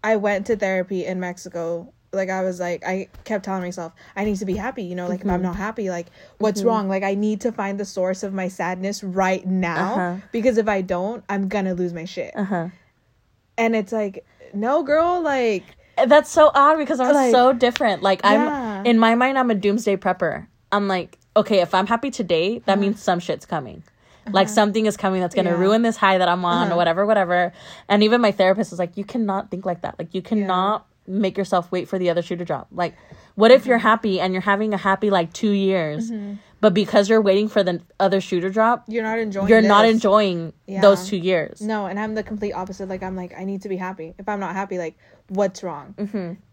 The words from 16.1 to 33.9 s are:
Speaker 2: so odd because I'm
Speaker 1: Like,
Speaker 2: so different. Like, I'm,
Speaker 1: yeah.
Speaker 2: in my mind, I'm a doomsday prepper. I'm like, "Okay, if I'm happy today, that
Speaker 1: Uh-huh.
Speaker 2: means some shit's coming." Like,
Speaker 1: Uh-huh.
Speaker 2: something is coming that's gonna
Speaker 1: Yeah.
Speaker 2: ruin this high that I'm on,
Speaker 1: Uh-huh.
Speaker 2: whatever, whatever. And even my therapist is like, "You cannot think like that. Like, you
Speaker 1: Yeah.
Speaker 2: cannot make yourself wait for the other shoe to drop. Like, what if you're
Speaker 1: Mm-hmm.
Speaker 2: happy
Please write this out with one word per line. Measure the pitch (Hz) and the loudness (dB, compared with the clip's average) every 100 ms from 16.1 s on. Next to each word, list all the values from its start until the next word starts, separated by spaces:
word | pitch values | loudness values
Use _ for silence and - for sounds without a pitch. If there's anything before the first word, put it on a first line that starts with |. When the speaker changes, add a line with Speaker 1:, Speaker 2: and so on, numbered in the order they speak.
| 294 294 | 6 6
Speaker 2:
so | 330 302 | 6 6
odd | 277 285 320 | 6 4 4
because | 285 254 | 0 0
I'm | 254 | 2
Speaker 1:
Like, | 285 254 | 4 4
Speaker 2:
so | 247 247 | 6 6
different. | 247 247 247 247 180 | 4 0 2 0 2
Like, | 196 190 | 0 2
I'm, | 202 214 302 | 4 4 2
Speaker 1:
yeah. | 285 226 202 | -2 -6 -4
Speaker 2:
in | 208 226 | 2 4
my | 226 | 4
mind, | 233 262 269 | 4 2 2
I'm | 247 | 0
a | |
doomsday | 208 202 214 214 196 | 0 0 0 0 -2
prepper. | 190 185 165 - - _ _ | -2 -2 -4 -4 -12 _ _
I'm | 202 196 | -2 0
like, | 185 165 _ _ 214 | -2 -6 _ _ 0
"Okay, | 208 202 | 4 2
if | 170 | 2
I'm | 185 202 | 0 0
happy | 233 277 | -2 -2
today, | - 185 165 185 233 | -6 0 0 0 -2
that | - | 0
Speaker 1:
Uh-huh. | 196 | 0
Speaker 2:
means | 202 202 | 0 -2
some | - 175 | -2 -2
shit's | 175 151 - | -4 -8 -6
coming." | 160 127 - - _ _ _ - | -8 -8 -18 -20 _ _ _ -4
Like, | 196 196 | 0 2
Speaker 1:
Uh-huh. | |
Speaker 2:
something | 214 208 208 214 | 2 2 2 0
is | 208 | 0
coming | 196 190 | -2 0
that's | 175 | 0
gonna | 196 185 | 0 0
Speaker 1:
Yeah. | 170 | 2
Speaker 2:
ruin | 190 220 | 2 4
this | 233 226 | 2 2
high | 196 190 | 2 4
that | 180 | 2
I'm | 180 | 2
on, | 175 175 175 | 0 0 0
Speaker 1:
Uh-huh. | 175 | 2
Speaker 2:
whatever, | 170 170 208 | 2 2 2
whatever. | 214 180 180 175 - - - - | 2 2 0 0 -6 -20 -20 0
And | 202 | 2
even | 214 240 | 4 4
my | 220 | 2
therapist | 196 190 190 220 | 2 2 2 -2
is | 175 | -6
like, | 175 202 | -6 -6
"You | |
cannot | 202 254 208 196 - | -8 -4 -2 -4 -6
think | 180 190 | -8 -6
like | 170 | -6
that. | - - | -8 -10
Like, | 170 | -10
you | 190 | -10
Speaker 1:
Yeah. | - | -4
Speaker 2:
cannot | 214 196 185 190 214 _ _ - | -2 0 0 0 -2 _ _ -8
make | 190 196 190 | -2 -2 -2
yourself | 190 185 175 | -2 -2 0
wait | 180 175 | -6 -4
for | 190 | -2
the | 180 | 0
other | 165 | -2
shoe | 170 175 | -4 -8
to | |
drop. | 170 143 - | -6 -8 -8
Like, | 180 170 - - - - | -6 -6 -6 -20 -20 -16
what | - 226 | 4 8
if | 262 254 | 8 6
you're | 233 | 2
Speaker 1:
Mm-hmm. | |
Speaker 2:
happy | 220 | 4